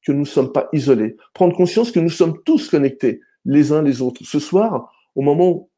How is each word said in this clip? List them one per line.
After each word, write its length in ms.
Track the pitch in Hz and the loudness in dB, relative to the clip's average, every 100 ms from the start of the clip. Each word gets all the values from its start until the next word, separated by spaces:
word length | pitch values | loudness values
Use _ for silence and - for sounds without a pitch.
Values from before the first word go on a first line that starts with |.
| - | -2
que 60 | |
nous 80 | 139 | -2
ne 40 | |
sommes 280 | 143 - 131 | -2 -2 -2
pas 160 | 139 - | -4 -2
isolés, 440 | 151 131 120 107 - _ | -4 2 2 0 -6 _
prendre 200 | - 180 | 0 0
conscience 360 | 175 175 220 233 | 2 0 2 0
que 100 | 180 | 0
nous 100 | 165 | 0
sommes 280 | 160 165 160 | 0 -2 -2
tous 260 | - 320 - | -2 -2 0
connectés 500 | 156 139 135 127 110 _ _ | 0 0 0 -4 -4 _ _
les 280 | - 143 147 | 0 2 2
uns 100 | 151 | 2
les 200 | 147 123 | 0 0
autres. 200 | 127 123 | -4 -6
Ce 140 | - 147 | -6 -6
soir, 520 | 147 185 220 143 - _ _ | -2 0 0 -4 -10 _ _
au 60 | - | -2
moment 480 | 139 151 180 170 - | 0 2 2 0 -8